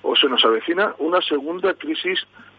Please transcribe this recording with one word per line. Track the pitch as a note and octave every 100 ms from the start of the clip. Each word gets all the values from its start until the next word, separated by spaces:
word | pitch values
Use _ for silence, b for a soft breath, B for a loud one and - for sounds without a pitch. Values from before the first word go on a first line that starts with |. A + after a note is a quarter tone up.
o | - A#2
se | C3+
nos | A#2+
avecina | A#2+ A2 - F3 G#3 -
una | D#3+ F3+
segunda | - D3 C#3+ F3+ F#3+
crisis | F3 D3 D#3 F3+ F#3 - b b